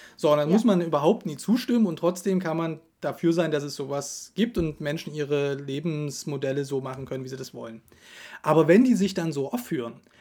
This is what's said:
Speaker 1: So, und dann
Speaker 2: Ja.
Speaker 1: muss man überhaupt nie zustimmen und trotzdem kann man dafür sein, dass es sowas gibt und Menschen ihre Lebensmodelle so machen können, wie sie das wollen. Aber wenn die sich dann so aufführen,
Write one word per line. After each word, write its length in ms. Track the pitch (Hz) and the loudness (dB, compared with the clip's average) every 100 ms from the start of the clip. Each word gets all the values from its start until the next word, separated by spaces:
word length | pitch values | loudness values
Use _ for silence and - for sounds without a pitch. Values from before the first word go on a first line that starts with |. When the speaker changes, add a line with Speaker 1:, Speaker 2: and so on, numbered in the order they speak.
| - - | -20 0
Speaker 1:
So, 120 | 160 | 2
und 60 | 147 | 4
dann 120 | 147 | 4
Speaker 2:
Ja. 40 | |
Speaker 1:
muss 120 | 208 233 | 4 4
man 160 | 185 | 2
überhaupt 440 | 165 151 160 226 170 | 2 2 2 2 -2
nie 100 | 147 | -6
zustimmen 500 | - 247 - 233 202 | 0 0 2 2 2
und 100 | 156 | 0
trotzdem 400 | 170 180 202 185 | -2 -2 0 0
kann 180 | 175 160 | 0 -2
man 220 | 165 151 _ _ | -4 -6 _ _
dafür 320 | 147 135 165 | -8 0 2
sein, 180 | 165 160 | 2 2
dass 120 | 151 | 0
es 120 | 143 143 | -4 -8
sowas 560 | 135 139 - - - - | -6 -6 -6 -10 -8 -2
gibt 220 | 233 220 | -2 0
und 220 | 160 147 | -4 -4
Menschen 340 | 147 156 - | -6 -6 -6
ihre 420 | 151 143 147 143 139 | -6 -2 0 0 -4
Lebensmodelle 1080 | 143 139 165 151 147 127 - 139 139 139 | -6 -4 -4 -4 -6 -8 -8 -4 -2 -2
so 160 | 135 139 | -2 -4
machen 260 | 131 127 131 | -6 -10 -10
können, 200 | 135 127 | -10 -10
wie 40 | |
sie 60 | 131 | -12
das 180 | 131 | -12
wollen. 280 | 123 117 113 _ _ - - - - | -14 -14 -16 _ _ -20 -20 -20 -6
Aber 260 | 156 156 156 | 2 4 8
wenn 160 | 190 262 | 8 8
die 100 | 202 | 4
sich 180 | 196 | 2
dann 200 | 190 165 | 0 -4
so 180 | 139 135 | -4 -4
aufführen, 440 | 247 - 151 117 - _ _ | -6 -6 -6 -6 -10 _ _